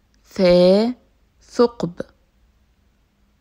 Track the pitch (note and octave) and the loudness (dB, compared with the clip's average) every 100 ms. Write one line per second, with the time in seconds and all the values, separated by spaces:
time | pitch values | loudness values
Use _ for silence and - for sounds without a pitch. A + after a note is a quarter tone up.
0 | _ _ _ - F3+ F3+ F3+ G3 A#3 B3 | _ _ _ -4 0 2 2 0 -2 -8
1 | _ _ _ _ _ - A#3+ - E3+ F3 | _ _ _ _ _ -4 -4 -4 -12 -12
2 | - _ _ _ _ _ _ _ _ _ | -20 _ _ _ _ _ _ _ _ _
3 | _ _ _ _ | _ _ _ _